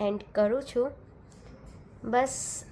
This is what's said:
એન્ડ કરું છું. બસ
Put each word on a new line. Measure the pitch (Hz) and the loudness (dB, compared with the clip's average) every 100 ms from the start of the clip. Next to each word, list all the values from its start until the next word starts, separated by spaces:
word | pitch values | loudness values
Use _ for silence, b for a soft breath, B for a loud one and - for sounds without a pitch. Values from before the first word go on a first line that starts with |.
એન્ડ | 208 208 - 214 | 0 -2 -2 2
કરું | 208 254 | 4 2
છું. | 277 240 269 285 - - - B B B B B B - | -2 0 -2 -4 -18 -20 -20 B B B B B B -12
બસ | 226 240 262 - - - - | 0 4 4 0 -6 -8 -6